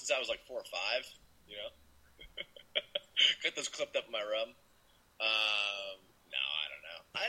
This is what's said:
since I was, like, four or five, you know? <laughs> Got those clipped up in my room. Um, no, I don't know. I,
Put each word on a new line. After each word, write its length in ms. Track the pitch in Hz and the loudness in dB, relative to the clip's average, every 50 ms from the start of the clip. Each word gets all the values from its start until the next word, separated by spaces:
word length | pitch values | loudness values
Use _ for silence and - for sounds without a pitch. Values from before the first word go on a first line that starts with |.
since 80 | - 143 | 0 2
I 80 | 143 | 2
was, 100 | 131 123 | 2 2
like, 140 | 113 110 95 - | 0 -2 -4 -6
four 100 | - 127 | -8 -8
or 120 | 113 - - - | -8 -6 -4 -2
five, 320 | 90 92 104 117 131 131 - - - - - - - - | -2 0 2 2 0 0 -4 -12 -20 -20 -20 -20 -20 -20
you 80 | - 104 | -16 -12
know? 160 | 104 104 117 - - - - - - - - - - - - - - | -10 -10 -10 -12 -14 -20 -20 -20 -20 -20 -20 -20 -20 -20 -12 -10 -10
<laughs> 400 | - - - - - - - - - - - - - - - - - - - - - | -10 -10 -12 -20 -14 -6 -4 -4 -2 -2 -4 -8 -8 -2 4 6 6 6 6 4 0
Got 80 | 165 - | -2 -2
those 140 | 151 139 - | -2 -4 -4
clipped 260 | - - 147 - - | -2 -2 -2 0 0
up 140 | 131 - - | 0 -2 -2
in 20 | |
my 140 | 117 107 104 | -2 -4 -2
room. 320 | 104 107 110 113 120 123 - - - - - - _ - - _ _ _ - | 0 0 0 0 -2 -6 -12 -20 -20 -20 -20 -20 _ -20 -20 _ _ _ 0
Um, 720 | 110 110 110 107 107 107 107 104 104 101 101 101 98 98 95 95 - - - - _ - 65 | 2 4 4 4 4 4 4 2 2 0 -2 -4 -6 -8 -8 -10 -14 -20 -20 -20 _ -6 -2
no, 80 | 67 | -2
I 240 | 67 65 76 78 76 | -2 0 0 -2 -2
don't 160 | 71 71 76 | -4 -6 -10
know. 180 | 76 82 82 82 - - - | -12 -12 -12 -12 -12 -8 -4
I, 120 | - 196 | -2 -2